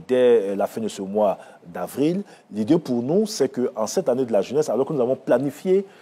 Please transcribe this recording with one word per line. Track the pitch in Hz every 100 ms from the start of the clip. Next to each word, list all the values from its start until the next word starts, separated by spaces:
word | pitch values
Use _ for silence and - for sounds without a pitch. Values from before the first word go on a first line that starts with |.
| 82
dès, | 127 123 117 98
euh, | 98
la | 101
fin | -
de | 107
ce | -
mois | 95 104 104 90 - -
d'avril. | - 87 87 - 147 180 196 - -
L'idée | 104 107 165
pour | 160 120
nous, | 123 180 220
c'est | - 131
qu'en | - 120 - 107
cette | - 160
année | 123 127
de |
la | 110
jeunesse, | 92 127 151
alors | 110
que | 139
nous | 156
avons | 120 131
planifié | - 123 139 - 190 190 196 -